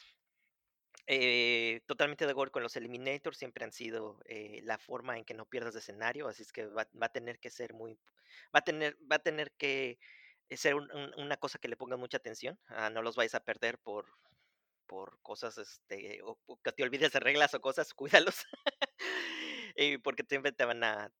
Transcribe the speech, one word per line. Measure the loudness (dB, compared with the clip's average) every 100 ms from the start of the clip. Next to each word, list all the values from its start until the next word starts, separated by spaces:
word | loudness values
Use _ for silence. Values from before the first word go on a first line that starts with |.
| -20 _ _ _ _ _ _ _ _ -12 0
Eh, | 4 6 6 4 4 2 -2 -4
totalmente | 0 0 2 0
de |
acuerdo | 2 0
con | -2
los | -4 -4
Eliminators, | -8 -6 -4 -4 -6 -8
siempre | -10 -10
han | -10
sido, | -8 -8 -6 -8 -12 -14
eh, | -12 -12 -10
la | -6 -6
forma | -6 -8 -6 -8
en | -10
que | -14
no | -10
pierdas | -6 -6
de | -8
escenario, | -12 -4 -4 -2 -6
así | -8
es | -12
que | -10 -4
va, | -4 -4 -2
va | -4
a |
tener | -2 -8 -10
que | -12
ser | -10 -10 -10
muy, | -14 -14 _ _ _ -20 4 4
va |
a |
tener, | 6 2 0 -2 2
va | 4
a |
tener | 4 0 -4
que, | -2 0 2 0 -4 -16 -20 -20 _ -12
eh, | 0
ser | 4 4
un, | 0
un, | -6 -8 -8
una | -4 -2
cosa | -4 -6
que | -6
le | -8
ponga | -6 -6
mucha | -4 -4
atención, | -4 -8 -8 -10 -10
ah, | -4 -2
no | 0
los | 0 2
vayas | 2 0
a |
perder | -2 -2 -2 -2
por, | -6 -8 -8 _ _ _ _ _ _ _ -14
por | -12 -12 -12
cosas, | -12 -8 -8 -8
este, | -14 -16 -12 -10 -10 -12
o, | -12 -14 -16
o | -6
que | -4
te | 0
olvides | 0 4 4
de | 4
reglas | 4 6 6
o | 6
cosas, | 0 0 -2 -6
<laughs> | 6 8
cuídalos. | 8 2 -6 -6 -4 -2 -4 -2 -4 -2 -4 -6 -6 -8 -6 4
Eh, | 4 4
porque | 0 -2 0
siempre | 2 2
te | 4
van | 2 4
a, | 2 2 -4